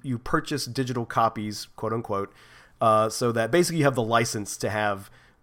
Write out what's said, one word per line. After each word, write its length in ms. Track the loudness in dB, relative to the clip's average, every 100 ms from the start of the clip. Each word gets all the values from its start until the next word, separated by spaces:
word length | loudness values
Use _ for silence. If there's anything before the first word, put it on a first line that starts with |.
you 140 | -6 -6
purchase 480 | 0 -2 0 -6 -4
digital 380 | -4 -2 -4
copies, 600 | -2 2 2 0 -8 -8 -12
quote 180 | -8 -6
unquote, 400 | -4 -4 -4 -6 -10 -20 -20 -20 0
uh, 300 | 4 4 2
so 200 | 0 0
that 200 | 0 2
basically 280 | 2 2 4
you 60 |
have 100 | 2
the 80 | 2
license 540 | 2 2 2 -2 -8 -6
to 140 | -4
have 400 | 0 0 -2 -8 -20 -20 _